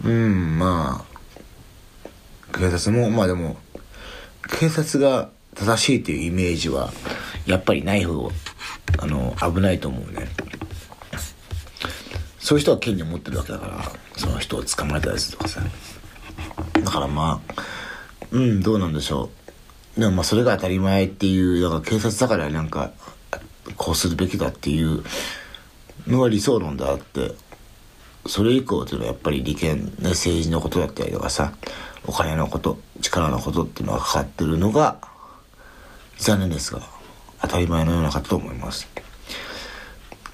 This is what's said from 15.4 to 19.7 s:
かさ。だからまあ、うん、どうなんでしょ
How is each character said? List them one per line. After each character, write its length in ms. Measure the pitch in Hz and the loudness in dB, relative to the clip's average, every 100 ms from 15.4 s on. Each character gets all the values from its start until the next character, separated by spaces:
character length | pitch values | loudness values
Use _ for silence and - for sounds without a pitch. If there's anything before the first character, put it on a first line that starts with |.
か 60 | - | -4
さ。 120 | - - - - - - - - - - - - | -2 -4 -6 -14 -16 -18 -18 -16 -12 -10 -8 -2
だ 180 | - - | 0 2
か 80 | 76 | 0
ら 80 | 69 | 0
ま 340 | 73 80 - - | 0 0 -2 -6
あ、 160 | - - - - - - - - | -10 -10 -10 -12 -14 -16 -16 -2
う 80 | 123 | 2
ん、 220 | 127 101 | 4 4
ど 120 | 104 | 4
う 60 | 107 | 2
な 80 | 87 | 2
ん 60 | |
で 80 | 76 | -2
し 100 | - | -2
ょ 180 | 69 - - - - - | -2 -4 -10 -20 -20 -20